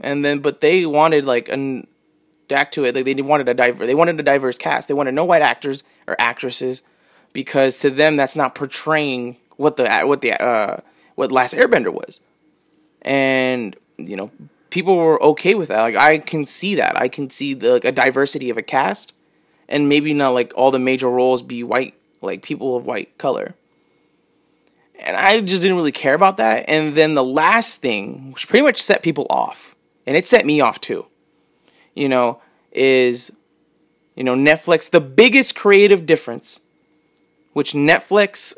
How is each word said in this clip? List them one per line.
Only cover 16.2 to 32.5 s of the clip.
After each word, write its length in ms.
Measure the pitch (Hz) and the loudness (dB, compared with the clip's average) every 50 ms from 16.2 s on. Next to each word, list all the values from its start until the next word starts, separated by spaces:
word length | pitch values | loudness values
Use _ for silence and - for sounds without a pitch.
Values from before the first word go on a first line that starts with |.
| - - - 156 143 | 0 -6 -6 -6 -6
see 280 | - - - 180 202 196 | -4 -6 -4 -4 -2 -2
that. 260 | 143 - - - - | 0 0 0 0 0
I 60 | 123 | -2
can 240 | 127 - - 143 131 | -4 -4 -6 -8 -6
see 240 | - - 139 139 135 | -6 -6 -6 -6 -6
the, 200 | 127 95 123 123 | -2 0 2 2
like, 100 | 120 - | 2 2
a 80 | 123 | 0
diversity 580 | 131 131 127 135 127 135 139 139 - 147 135 120 | 0 0 0 0 2 0 -2 -2 -2 -6 -6 -6
of 60 | 113 | -6
a 60 | 117 | -6
cast, 500 | - - - 131 143 190 202 - - - - _ _ _ _ _ _ _ _ _ _ - | -6 -4 -2 -2 0 -2 -4 -6 -10 -14 -18 _ _ _ _ _ _ _ _ _ _ -6
and 200 | - 147 147 143 | -4 -2 0 2
maybe 240 | 147 151 147 156 147 | 2 2 2 0 0
not, 160 | 147 139 131 | 0 0 0
like, 220 | 127 123 120 - - | 2 0 -2 -2 -2
all 160 | - 127 135 | 0 2 2
the 80 | 135 127 | 2 2
major 280 | 127 131 131 127 135 123 | 0 0 0 0 0 0
roles 340 | 123 127 127 127 131 123 | 0 2 2 2 0 0
be 200 | 123 123 123 117 | -4 -8 -12 -10
white, 320 | 120 - 107 127 131 - - _ _ _ _ _ | -6 -4 -2 -2 -4 -4 -10 _ _ _ _ _
like, 220 | 101 98 87 95 | -10 -10 -10 -10
people 320 | - - 151 - 113 131 123 | -10 -10 -10 -6 -4 -4 -4
of 100 | 123 127 | -4 -6
white 300 | 127 120 104 - - _ - | -6 -8 -8 -10 -12 _ -6
color. 360 | - 139 - - - - 185 _ _ _ _ _ _ _ _ _ _ _ _ _ _ _ _ _ _ _ _ _ _ _ _ _ _ _ _ - | -4 -4 -4 -4 -6 -10 -12 _ _ _ _ _ _ _ _ _ _ _ _ _ _ _ _ _ _ _ _ _ _ _ _ _ _ _ _ -14
And 180 | - 73 92 | -10 -6 -2
I 240 | - - 196 214 226 | 0 2 2 2 2
just 220 | 202 180 190 185 | 0 -2 -2 0
didn't 140 | 170 196 185 | 0 0 0
really 160 | 180 160 143 | 0 0 -2
care 220 | - - - 135 143 | -2 -2 -2 0 2
about 240 | 165 190 190 196 - | 4 2 2 2 2
that. 260 | 110 110 110 120 - - | 0 0 0 0 -2 -2
And 280 | 156 156 156 151 143 | 0 0 0 0 2
then 180 | 156 156 156 156 | 2 2 2 2
the 100 | 143 131 | 0 0
last 560 | 131 131 147 160 180 214 233 226 - - - | 0 0 2 2 4 2 2 0 -2 -4 -4
thing, 520 | - 127 110 101 98 - - - 135 135 | -4 -4 -4 -4 -6 -8 -12 -14 -18 -18
which 160 | 131 - - - | -16 -16 -4 0
pretty 160 | - 240 285 | 2 2 4
much 180 | 214 208 - | 4 2 2
set 200 | - - 196 - | 2 0 0 0
people 260 | - 165 147 147 131 - | 0 -4 -4 -4 -2 -2
off, 460 | - 62 57 - - - - - _ _ _ _ _ _ - | -2 -2 -2 -4 -8 -14 -18 -20 _ _ _ _ _ _ -6
and 100 | 123 139 | -2 -2
it 100 | 170 185 | 0 2
set 180 | - 247 220 170 | 4 4 4 4
me 160 | 147 151 147 | 4 2 2
off 200 | 135 110 - - | 2 0 0 -4
too, 260 | - - 123 117 - _ _ _ _ _ _ _ _ _ _ _ _ _ _ _ _ _ - | -8 -8 -8 -8 -8 _ _ _ _ _ _ _ _ _ _ _ _ _ _ _ _ _ -8
you 140 | - 143 135 | -4 -2 0
know, 320 | 131 127 123 117 120 - _ _ | 0 2 0 0 -2 -6 _ _